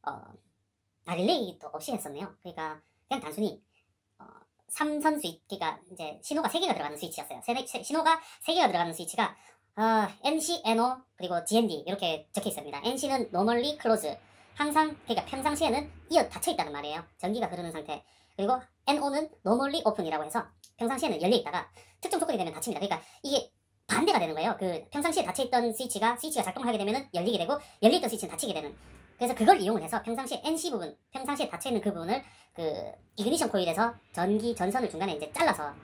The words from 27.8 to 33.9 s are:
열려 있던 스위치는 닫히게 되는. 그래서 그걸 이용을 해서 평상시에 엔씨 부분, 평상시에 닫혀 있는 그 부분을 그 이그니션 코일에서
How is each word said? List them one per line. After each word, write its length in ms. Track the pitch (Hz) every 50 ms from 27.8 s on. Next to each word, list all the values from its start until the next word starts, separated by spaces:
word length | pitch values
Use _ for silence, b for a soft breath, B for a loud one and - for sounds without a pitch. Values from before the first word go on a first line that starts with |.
| -
열려 140 | 220 294 359
있던 120 | 330 226
스위치는 220 | 220 214 - 170
닫히게 220 | - - - 233 185
되는. 200 | 160 151 143 - B B B B B B B - _
그래서 180 | 240 240 247
그걸 240 | - 220 220 392 349
이용을 240 | 190 190 226 202 156
해서 180 | 160 - 214 -
평상시에 380 | 226 233 254 262 247 277 - -
엔씨 260 | 302 320 320 - 349
부분, 260 | 269 208 175 147 - _ _ _
평상시에 380 | _ 262 262 262 285 277 294 -
닫혀 200 | - 175 - 262
있는 120 | 240 208
그 100 | 190 208
부분을 320 | - 170 165 170 220 - 175 B B B B B _
그 380 | - 170 160 147 92 85 - - - - _ _ -
이그니션 320 | 202 226 294 - 302 220
코일에서 440 | - 196 180 170 165 185 220 233